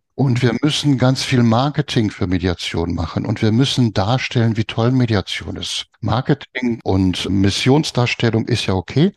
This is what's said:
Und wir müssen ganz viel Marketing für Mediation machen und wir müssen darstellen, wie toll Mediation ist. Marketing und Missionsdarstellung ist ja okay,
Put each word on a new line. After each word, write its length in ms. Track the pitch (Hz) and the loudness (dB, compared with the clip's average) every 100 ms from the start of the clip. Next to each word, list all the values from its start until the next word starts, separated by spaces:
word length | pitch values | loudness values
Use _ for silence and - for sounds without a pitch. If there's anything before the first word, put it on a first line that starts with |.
| _ - | _ -2
Und 260 | 139 120 | 0 2
wir 140 | 127 113 | 0 2
müssen 380 | 151 - 147 131 | 0 0 0 2
ganz 240 | 127 135 | 2 2
viel 220 | - 131 | 0 2
Marketing 680 | 117 113 143 151 143 - 107 | 4 4 2 -2 -2 0 0
für 160 | - 92 | -2 -2
Mediation 680 | 90 90 87 - 87 85 | 0 0 -2 -4 -4 -2
machen 300 | 85 85 - | -2 -4 -4
und 160 | - 110 | -4 0
wir 100 | 110 | 2
müssen 400 | 110 135 - 120 | 2 2 2 0
darstellen, 640 | 104 98 127 - 127 113 107 | 0 0 0 0 0 0 0
wie 80 | |
toll 260 | 110 - 117 | -4 -2 0
Mediation 640 | 131 120 107 - - 85 | 2 2 0 -2 -8 -8
ist. 320 | - 92 - - _ | -10 -8 -8 -10 _
Marketing 800 | 110 113 - 147 - 123 123 113 | -2 -2 0 -2 -4 -4 -2 -2
und 460 | 113 98 92 87 - | 0 2 2 0 -2
Missionsdarstellung 1200 | 98 98 - 123 143 151 - 123 - 117 110 - | 2 2 2 2 2 2 0 -2 0 0 0 0
ist 200 | 110 - | -2 0
ja 80 | |
okay, 380 | 92 - - 180 | -2 -2 0 0